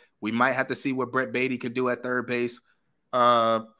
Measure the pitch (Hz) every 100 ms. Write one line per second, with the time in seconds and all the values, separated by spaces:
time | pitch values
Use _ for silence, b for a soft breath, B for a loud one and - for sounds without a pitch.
0 | b - 104 117 127 127 131 127 143 131
1 | 120 131 127 120 131 123 123 120 127 120
2 | 127 123 120 123 120 - _ _ _ _
3 | - 127 120 120 113 113 113 _